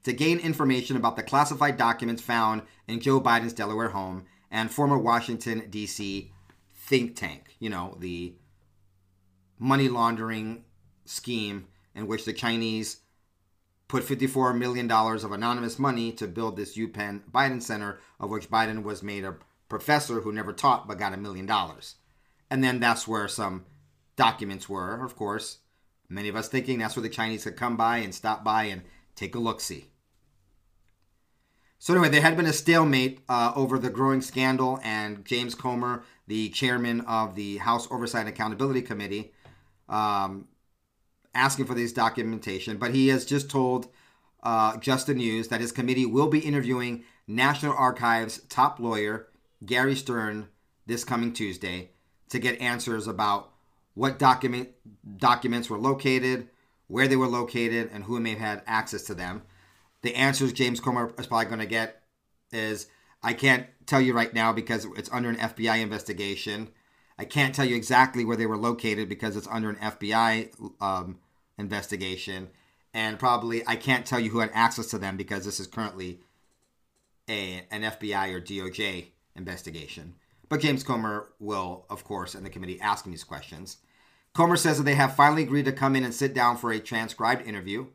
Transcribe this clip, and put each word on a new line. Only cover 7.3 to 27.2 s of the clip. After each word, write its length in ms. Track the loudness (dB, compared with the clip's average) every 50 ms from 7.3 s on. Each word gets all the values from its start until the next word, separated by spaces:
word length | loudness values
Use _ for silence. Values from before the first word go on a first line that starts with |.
| -10 -10 -18 -20 -18 _
you 100 | -8 -6
know, 260 | -4 -4 -6 -8 -10 -10
the 340 | -8 -8 -6 -6 -8 -10 -12 -16 _ _ _ _ _ _ _ _ _ _ _ _ _ _ _ _ _ _ _ _ _ _ _ _
money 280 | 2 4 4 6 6 4
laundering 760 | 4 4 2 2 2 0 -4 -4 -4 -4 -6 -6 -8 -10 -14 _ _ _ _ _ _ _ _
scheme 600 | -12 -12 -10 -6 -4 -2 -2 -2 -4 -6 -8 -10 -14 _ _ _ _ _
in 140 | -10 -6 -4
which 180 | -4 -4 -4
the 80 | -6 -8
Chinese 680 | -4 -2 -2 0 0 -2 -2 -2 -4 -4 -6 -10 -12 _ _ _ _ _ _ _ _ _ _ _ _ _ _ _ _ _ _
put 160 | -4 -2 -2
fifty-four 500 | -2 -2 0 0 0 2 2 2 2 2
million 340 | 2 0 0 -2 -2 -2 2
dollars 360 | 4 4 4 4 0 -2 -4
of 80 | -6
anonymous 480 | -6 -2 -2 -2 0 -2 -2 -6 -4 0
money 320 | 0 0 0 0 -2 -4
to 160 | -4 -6 -8 -6
build 280 | -4 -4 -4 -4 -4
this 220 | -6 -8 -8 -6 -6
UPenn 440 | -6 -6 -4 -6 -6 -6 -6 -10 -14 -2
Biden 280 | 2 2 2 2 2 -2
Center, 400 | -6 -6 -6 -6 -6 -6 -8 -10 -14 -20 _ _
of 100 | -8 -6
which 200 | -6 -6 -6 0
Biden 340 | 2 2 2 2 0 -4 -4
was 180 | -6 -8 -6
made 220 | -8 -8 -8 -6 -6
a 120 | -8 -10 -12 -16 _ _ _ _ _
professor 540 | -8 -6 2 2 2 2 2 0 -4 -4
who 100 | -2 -4
never 220 | -4 -4 -6 -6 -6
taught 340 | 2 4 4 4 4 0 -8
but 120 | -8 -4
got 140 | -4 -4 -4
a 40 | -6
million 300 | -10 -10 -10 -10 -4 0
dollars. 480 | 0 0 0 -2 -8 -16 -18 -20 -20 _ _ _ _ _ _ _ _ _ _ _
And 120 | -2 0 2
then 160 | 2 2 2
that's 280 | 2 2 2 2 0 -4
where 200 | -2 -2 -2 -4
some 380 | -4 -4 -4 -4 -6 -8 -12 -16 _ _ _ _ _ _ _ _ _
documents 540 | 4 4 4 4 0 -6 -8 -8 -10 -10 -8
were, 340 | -8 -6 -6 -6 -6 -8 -8
of 120 | -10 -8
course. 420 | -6 -4 -4 -4 -4 -6 -8 -14 _ _ _ _ _ _ _ _ _ _ _
Many 220 | -10 -6 -6 -4
of 60 | -4
us 140 | -4 -6 -2
thinking 280 | -2 -2 0 0 -2 -2
that's 180 | -2 -2 -4
where 80 | -4 -4
the 60 | -6
Chinese 340 | -4 -4